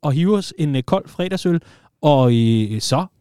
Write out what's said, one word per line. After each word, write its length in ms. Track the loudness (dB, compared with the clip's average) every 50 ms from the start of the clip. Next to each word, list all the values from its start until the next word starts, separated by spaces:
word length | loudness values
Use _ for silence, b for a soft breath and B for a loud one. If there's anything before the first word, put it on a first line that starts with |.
og 100 | -4 -2
hive 240 | -2 0 0 0 0
os 180 | 0 -2 -6 -6 -4
en, 180 | -4 -2 -2
øh, 60 | -2
kold 260 | -2 -2 -2 -4 -4 -6
fredagsøl, 520 | -8 -8 -6 -6 -4 -4 -2 -2 -2 -2 b b b b b b b _
og, 320 | 2 2 4 4 4 4 4
øh, 460 | 4 2 2 2 0 0 -2 -6 -6
så 260 | -4 -4 -2 -4 -4 -6 _ _